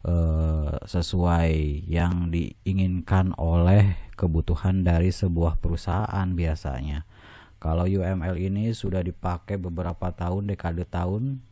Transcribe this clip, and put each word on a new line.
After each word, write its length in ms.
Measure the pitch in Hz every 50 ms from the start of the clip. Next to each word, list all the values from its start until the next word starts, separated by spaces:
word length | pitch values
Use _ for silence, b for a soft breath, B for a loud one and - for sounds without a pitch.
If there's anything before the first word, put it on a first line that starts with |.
| -
eh, 720 | 82 85 85 82 82 80 78 80 80 80 78 76 73 - - -
sesuai 960 | - - 87 82 - - 90 87 87 85 85 85 82 80 78 76 73 73 76 85 82
yang 400 | 82 82 82 87 90 87 87 85
diinginkan 1040 | 82 85 69 - - _ - 98 95 95 95 92 90 90 82 - 98 95 92 92 -
oleh 760 | - 82 82 82 87 85 90 98 104 101 101 87 - - - -
kebutuhan 760 | - - 87 80 82 78 - 82 - - 92 92 95 92
dari 220 | 87 85 82 87 95
sebuah 480 | 92 - - 92 85 82 85 82 80
perusahaan 720 | - - - 85 80 - - 85 95 107 - - 98 95 92
biasanya. 720 | 92 87 85 80 76 73 - 73 67 62 71 73 71 76 80 B B B B B B B B B B -
Kalau 240 | - 82 80 85 87 92
U 160 | 98 95 92
M 160 | 95 95 92 80
L 160 | 92 90 85
ini 320 | 92 95 98 101 107 117
sudah 320 | 113 - - 98 90 92 87
dipakai 560 | 90 87 - - 92 90 85 - - 101 98
beberapa 560 | 90 90 85 87 87 85 85 - 92 90 85
tahun, 320 | - 87 90 90 98 101
dekade 400 | 101 98 - - 85 85 85 87
tahun 560 | - - 87 87 90 98 107 123 139 135 127 123 -